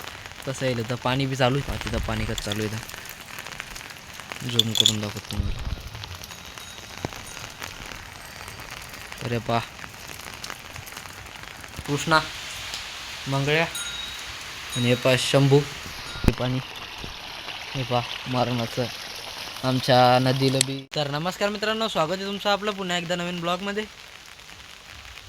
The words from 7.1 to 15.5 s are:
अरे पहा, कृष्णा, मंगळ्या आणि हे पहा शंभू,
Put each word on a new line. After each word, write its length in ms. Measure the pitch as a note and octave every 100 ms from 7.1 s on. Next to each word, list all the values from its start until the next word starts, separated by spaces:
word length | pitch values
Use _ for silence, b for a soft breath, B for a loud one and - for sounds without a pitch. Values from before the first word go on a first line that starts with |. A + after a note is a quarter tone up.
| - - - - - - - - - - - - - - - - - - - - -
अरे 140 | A#2+ A#2
पहा, 200 | A2 A#2 - - - - - - - - - - - - - - - - - - - - - - -
कृष्णा, 340 | C#3+ - D#3+ - - - - - - - - - - -
मंगळ्या 360 | C#3 C#3 D#3 E3 - - - - - - - - - - B2+
आणि 100 | A#2+
हे 80 |
पहा 200 | B2 C3 B2
शंभू, 400 | - C#3 C#3